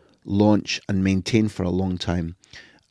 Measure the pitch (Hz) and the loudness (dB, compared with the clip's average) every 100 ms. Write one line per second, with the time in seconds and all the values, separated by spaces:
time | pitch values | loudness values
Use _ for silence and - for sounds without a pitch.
0 | _ _ - 98 107 104 - - - 95 | _ _ -4 2 4 4 0 -8 -4 0
1 | 95 95 - 113 107 - 90 90 95 92 | 2 0 2 0 0 -2 -4 -2 -2 -4
2 | - 87 82 87 _ - - _ _ | -4 -4 -4 -10 _ -20 -20 _ _